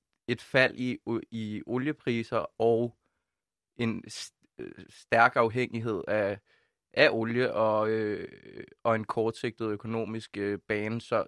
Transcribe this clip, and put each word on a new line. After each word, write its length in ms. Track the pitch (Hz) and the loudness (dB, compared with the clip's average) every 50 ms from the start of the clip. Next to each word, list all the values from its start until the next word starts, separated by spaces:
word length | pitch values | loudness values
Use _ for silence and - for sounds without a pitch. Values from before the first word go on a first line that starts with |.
| _ _ _ _ _ - | _ _ _ _ _ -6
et 140 | 113 - | -6 -6
fald 340 | - - - 135 131 - - | -4 0 2 4 4 4 2
i, 220 | - 123 127 120 - - 113 117 113 - - | -2 -4 -4 -4 -4 -4 -4 -4 -4 -4 -6
i 300 | - 113 110 104 107 101 - | -8 -8 -6 -6 -6 -8 -6
oliepriser 960 | - 117 127 131 147 147 - _ 135 120 117 113 - 123 113 80 - - - | -4 -4 -4 -2 -4 -6 -4 _ -4 -2 -2 -4 -2 -4 -4 -4 -4 -4 0
og 360 | 110 117 117 113 120 117 - _ _ _ _ _ _ _ _ _ _ _ _ _ _ _ _ - | 2 4 4 4 2 -2 -4 _ _ _ _ _ _ _ _ _ _ _ _ _ _ _ _ -4
en 260 | 120 113 104 92 - 107 | -4 -2 -2 -4 -8 -12
st-, 480 | - - - - - _ _ _ _ - | -14 -14 -14 -14 -16 _ _ _ _ -14
øh, 140 | - - - - - - | -14 -14 -14 -16 -20 -20
stærk 460 | - - - _ - 117 117 123 - | -20 -20 -4 _ 6 6 8 8 6
afhængighed 680 | 131 117 113 107 127 123 - - 117 113 120 107 90 - - | 4 2 2 2 0 -2 -2 -4 -4 -4 -2 -4 -4 -2 -2
af, 320 | 104 107 101 98 101 101 - _ _ _ _ _ _ _ _ _ - | 0 0 0 0 -2 -4 -10 _ _ _ _ _ _ _ _ _ 2
af 160 | - 151 151 | 4 6 6
olie 420 | - 113 113 113 117 123 127 - - | 6 4 0 0 0 2 0 2 2
og, 360 | - 110 110 107 107 107 110 | 2 2 2 2 2 2 0
øh, 380 | 110 110 110 107 104 85 - - - - - - - - - - - _ - | 0 0 0 -2 -2 -4 -6 -10 -14 -18 -20 -18 -16 -16 -16 -16 -14 _ 0
og 120 | 117 113 | 2 2
en 80 | 110 110 | 2 0
kortsigtet 680 | - - 117 110 113 113 - - 120 110 - 117 110 | -2 -2 0 0 0 -2 -2 -4 -6 -4 -4 -4 -4
økonomisk, 680 | 104 104 - 110 113 113 110 98 110 113 - - - 101 | -4 -4 -4 -4 -4 -2 -2 -4 -6 -8 -10 -8 -6 -4
øh, 220 | 101 101 101 98 | -2 -2 -2 -4
bane. 420 | - - 107 104 107 107 113 117 | -2 -2 -2 -2 0 -2 -4 -4
Så 240 | - - 120 110 - | -4 -2 0 0 0